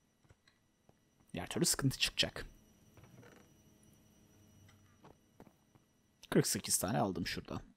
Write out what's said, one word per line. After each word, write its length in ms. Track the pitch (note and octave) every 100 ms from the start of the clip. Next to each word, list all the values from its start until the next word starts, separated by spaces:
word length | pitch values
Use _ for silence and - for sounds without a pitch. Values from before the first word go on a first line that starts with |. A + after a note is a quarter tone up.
| _ _ _ _ _ _ _ _ _ - _ _ _
Diğer 140 | F2 F2+
türlü 160 | A2+ F3
sıkıntı 320 | - C3+ -
çıkacak. 480 | - - - - - - - - - - - - - - - - - - - - - - - - - - - - - - - - _ - - _ _ - _ _ _ - -
Kırk 180 | - -
sekiz 300 | G2+ - -
tane 220 | F2+ B2+
aldım 280 | G2+ F2+ F#2
şuradan. 340 | - - - -